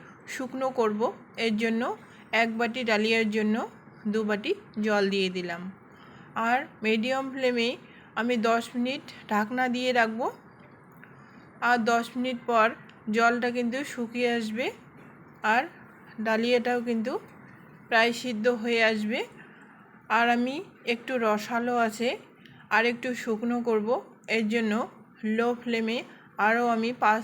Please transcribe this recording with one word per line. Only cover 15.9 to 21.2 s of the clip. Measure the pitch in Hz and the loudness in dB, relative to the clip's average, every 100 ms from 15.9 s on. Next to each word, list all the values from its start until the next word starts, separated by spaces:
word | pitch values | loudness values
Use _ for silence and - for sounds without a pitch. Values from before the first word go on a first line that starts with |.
| - - - | -20 -18 -6
ডালিয়াটাও | 220 220 233 247 240 247 240 | -2 0 2 2 2 -2 -2
কিন্তু | 226 220 349 - - - - - - - | -2 -2 -6 -8 -20 -20 -20 -20 -18 0
প্রায় | 233 233 | 2 2
সিদ্ধ | 240 254 214 233 240 | 0 -6 -2 0 0
হয়ে | 226 233 220 | 0 2 2
আসবে। | 220 214 254 480 - - - - - - - - | 2 -2 -4 -6 -10 -20 -20 -20 -20 -20 -16 -2
আর | 226 233 240 | 2 4 2
আমি | 247 277 392 - - | 0 -4 -8 -10 -6
একটু | 233 - | -4 -4
রসালো | 254 | -2